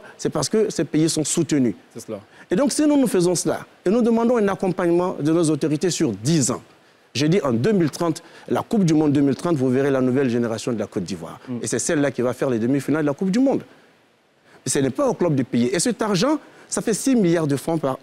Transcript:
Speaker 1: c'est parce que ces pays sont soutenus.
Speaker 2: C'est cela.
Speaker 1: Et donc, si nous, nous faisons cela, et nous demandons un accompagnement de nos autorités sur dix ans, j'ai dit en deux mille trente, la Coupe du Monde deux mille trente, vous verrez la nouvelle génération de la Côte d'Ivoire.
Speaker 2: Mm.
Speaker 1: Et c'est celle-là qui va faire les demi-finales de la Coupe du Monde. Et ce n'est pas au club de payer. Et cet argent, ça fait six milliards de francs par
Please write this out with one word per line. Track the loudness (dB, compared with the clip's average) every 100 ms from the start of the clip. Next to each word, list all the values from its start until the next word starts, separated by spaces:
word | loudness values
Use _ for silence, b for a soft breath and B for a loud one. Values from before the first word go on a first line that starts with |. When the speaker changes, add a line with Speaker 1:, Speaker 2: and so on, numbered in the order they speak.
| B B
Speaker 1:
c'est | -6
parce | -4 -2
que | 0 0
ces | -2
pays | -2 0 0
sont | 0
soutenus. | -2 -2 0 2 0 -2 -10
Speaker 2:
C'est | -18 -12
cela. | -14 -14 B B
Speaker 1:
Et | 0
donc, | 0
si | 2 2
nous, | 4
nous | 2
faisons | 2 2 0
cela, | -2 -4 -6 -6 0
et |
nous | 2
demandons | 2 2 2 2
un | 2
accompagnement | 0 -2 0 0 2 0 -2
de | 0
nos | 2 2
autorités | 0 0 -2 -2
sur | -2 -2
dix | -2 0 2 2
ans, | -2 -8 -20 b b b
j'ai | -2 2
dit | 2
en | 2
deux | 0 2
mille | 2 0
trente, | 0 -4 -4 -8 B B
la | -4
Coupe | -2 0
du | 4 4
Monde | 4
deux | 2
mille | 2 0
trente, | 0 0
vous | 0
verrez | 0 0
la | 0
nouvelle | 0 0 0
génération | 0 -2 -4 -4
de | -6
la | -6
Côte | -6
d'Ivoire. | -6 -8 -10 -16 -12
Speaker 2:
Mm. | -10
Speaker 1:
Et | -6
c'est | -4
celle-là | -2 -2 -2
qui | -2
va | -4
faire | -2 -2
les | 0
demi-finales | 0 -2 0 -2
de | 0
la |
Coupe | -2 -2
du | 2
Monde. | 2 0 -4 -20 _ _ _ _ _ _ _ B -4
Et |
ce | -2
n'est | 0
pas | 0 -2
au |
club | 0 0 0
de |
payer. | 0 0 0 0
Et |
cet | -2 -2
argent, | 0 0 2 0 B B B
ça | -6
fait | -2 -2
six | 2 2
milliards | 4 2 0
de | -2
francs | -2 -2
par | -2 -4